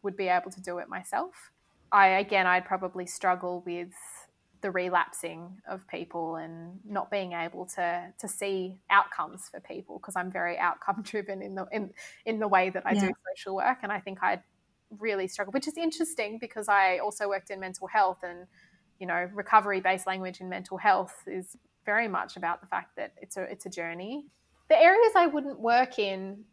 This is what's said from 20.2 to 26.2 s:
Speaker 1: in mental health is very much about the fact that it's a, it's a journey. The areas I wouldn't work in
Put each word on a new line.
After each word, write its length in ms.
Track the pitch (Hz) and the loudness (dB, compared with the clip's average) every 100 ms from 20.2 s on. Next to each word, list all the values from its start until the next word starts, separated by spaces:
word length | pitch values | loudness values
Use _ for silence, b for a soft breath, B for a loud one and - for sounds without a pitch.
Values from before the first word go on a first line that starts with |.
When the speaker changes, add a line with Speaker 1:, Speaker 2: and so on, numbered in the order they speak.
| 185 185 | -4 -8
Speaker 1:
in 80 | 185 | -8
mental 260 | 180 190 190 | -8 -8 0
health 380 | 214 190 185 - - | 4 4 2 -8 -10
is 300 | 185 185 - _ _ - | -8 -10 -16 _ _ -2
very 200 | 208 226 | 0 0
much 300 | 185 - - | -2 -4 -6
about 240 | 170 175 | -4 -4
the 60 | 190 | -4
fact 300 | 185 180 - | -6 -6 -10
that 180 | 208 _ | -10 _
it's 220 | 202 - | -14 -10
a, 40 | |
it's 200 | 185 190 | -8 -10
a 60 | - | -12
journey. 560 | 185 170 170 190 277 294 _ _ _ _ | -8 -8 -8 -8 -10 -12 _ _ _ _
The 80 | 311 | 8
areas 340 | 330 392 453 427 | 10 10 8 8
I 100 | 349 | 6
wouldn't 320 | 294 277 269 | 2 -4 -4
work 400 | 226 240 254 254 | 2 4 4 0
in 460 | 202 190 | -2 -2